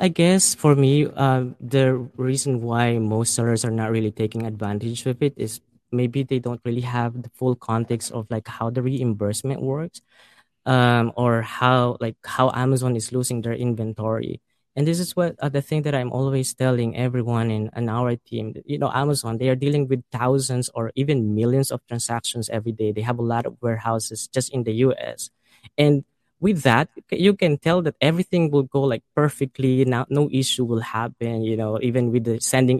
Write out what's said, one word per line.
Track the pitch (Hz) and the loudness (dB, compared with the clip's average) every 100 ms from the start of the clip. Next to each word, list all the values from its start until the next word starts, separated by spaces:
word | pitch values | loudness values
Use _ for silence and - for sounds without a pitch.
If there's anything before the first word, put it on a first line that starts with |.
I | 185 | 0
guess | 160 170 190 - | 4 4 4 2
for | - 151 139 | 2 4 6
me, | 135 143 151 | 6 4 2
uh, | - 135 131 123 - | 2 2 2 -2 -8
the | 123 135 131 127 120 - | -2 2 2 2 -4 -4
reason | 127 135 143 123 | -2 -2 0 -2
why | 117 117 120 117 | 0 2 2 2
most | 107 110 113 | 0 0 0
sellers | - 117 113 | 0 0 0
are | 120 | 0
not | 113 110 | -2 0
really | 113 107 | 0 -2
taking | 107 110 113 113 | -2 -4 -4 -6
advantage | 107 104 104 117 120 131 | -6 -4 -4 -4 -6 -6
of | 123 | -2
it | 147 - | -2 -2
is | 110 - _ _ _ | -8 -10 _ _ _
maybe | 123 123 139 | -2 0 -2
they | 127 131 | -2 -4
don't | 120 120 123 | -4 -6 -4
really | 120 | -4
have | 123 123 120 123 | -4 -2 -4 -6
the | - | -12
full | - 127 123 | -4 -2 -2
context | - 113 117 117 - | -2 -2 -2 -4 -6
of, | 117 110 | -10 -6
like, | 113 - | -8 -8
how | - 113 | -6 -4
the | 123 | -2
reimbursement | 127 135 123 104 104 107 135 139 | -2 -2 -2 -2 -2 -4 -6 -4
works, | 131 143 170 - _ _ _ _ _ _ 131 | -4 -6 -8 -14 _ _ _ _ _ _ 2
um, | 127 123 120 117 117 | 4 6 4 2 0
or | 123 117 | 2 2
how, | 110 - 127 127 123 - | -2 0 4 4 2 -2
like, | 113 - - | -6 -8 -6
how | - 131 | 0 2
Amazon | 123 131 131 127 117 | 2 0 2 0 -2
is | - | -2
losing | 127 123 120 | -4 -2 -4
their | 113 117 | -4 -2
inventory. | 123 113 110 107 110 110 - - _ _ _ - | -2 -2 -4 -4 -4 -4 -4 -10 _ _ _ -2
And | 151 | 0
this | 170 | 0
is | 180 - | -2 -2
what, | 170 - | -2 -2
uh, | 143 | -4
the | 139 | -2
thing | - 156 | -2 -2
that | 147 139 | 0 -2
I'm | 123 | -2
always | 120 135 135 127 | -2 0 0 -2
telling | - 131 123 117 - | 0 0 2 0 0
everyone | 127 127 117 117 113 | -2 -2 0 0 0
in, | 107 107 - | -2 -4 -4
in | 117 | -2
our | 117 123 120 | 0 -2 -2
team, | _ 117 107 | _ -8 -8
that, | - - | -10 -8
you | 143 | -4
know, | 127 | -2
Amazon, | 127 147 139 117 113 | 0 0 -2 -2 -2
they | 131 | 0
are | 127 | 0
dealing | 139 147 131 | 0 0 0
with | 131 - | -2 -4
thousands | 117 127 139 127 123 120 117 | -2 0 2 0 -2 -4 -6
or | 113 - | -6 -2
even | 139 139 107 104 | 0 0 0 2
millions | 120 131 139 | 2 2 0
of | 127 - | -4 -6
transactions | 117 - 117 - 120 107 | -6 -4 -4 -4 -6 -6
every | 113 113 | -6 -6
day. | 110 107 | -2 -2
They | 107 | -2
have | 113 120 | -4 -2
a | |
lot | 117 117 - | -2 -2 -4
of | - | -4
warehouses | 117 110 117 113 - 110 - | -4 -2 -2 -4 -4 -10 -6
just | 131 - | -4 -2
in | 131 | -2
the | 117 110 | -2 2
U | 131 - | 2 2
S. | 58 - - _ _ _ - - | -6 -10 -14 _ _ _ -8 2
And | 147 143 - _ _ _ | 4 2 0 _ _ _
with | 190 180 | 0 2
that, | 135 117 160 - - | 4 4 2 -6 -8
you | - 196 196 | 2 2 4
can | 175 147 | 2 2
tell | 160 180 | 2 2
that | 156 - | 0 0
everything | 143 170 - 202 160 | 2 2 0 2 4
will | 143 | 2
go, | 131 139 | 2 0
like, | 135 113 - | 0 0 -2
perfectly. | - 147 - 135 - 131 127 | 0 0 0 -4 0 2 4
Now, | 127 123 - | 4 2 0
no | 139 147 | 0 2
issue | 131 131 - | 0 0 0
will | 117 117 | 0 -2
happen, | 107 110 120 - 117 113 | -2 -4 -6 -6 -4 -2
you | 110 110 | -2 0
know, | 107 110 | -2 -2
even | 123 123 120 | 0 0 2
with | 120 | 2
the | 113 113 | 0 -2
sending | - 131 127 131 | 0 2 4 2